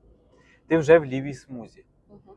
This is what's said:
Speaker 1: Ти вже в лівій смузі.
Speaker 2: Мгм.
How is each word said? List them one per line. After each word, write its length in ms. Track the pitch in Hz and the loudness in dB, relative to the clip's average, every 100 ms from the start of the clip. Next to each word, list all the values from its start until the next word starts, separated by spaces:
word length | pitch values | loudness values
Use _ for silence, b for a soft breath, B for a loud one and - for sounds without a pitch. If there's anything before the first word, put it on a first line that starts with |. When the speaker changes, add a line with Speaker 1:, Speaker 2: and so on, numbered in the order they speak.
| _ _ _ b b b _ | _ _ _ b b b _
Speaker 1:
Ти 100 | 165 | -2
вже 220 | 143 165 | 4 4
в 60 | 143 | 2
лівій 280 | 131 135 | -6 -8
смузі. 520 | 131 - 127 107 - _ _ _ | -12 -16 -18 -18 -20 _ _ _
Speaker 2:
Мгм. 260 | - - | -20 -20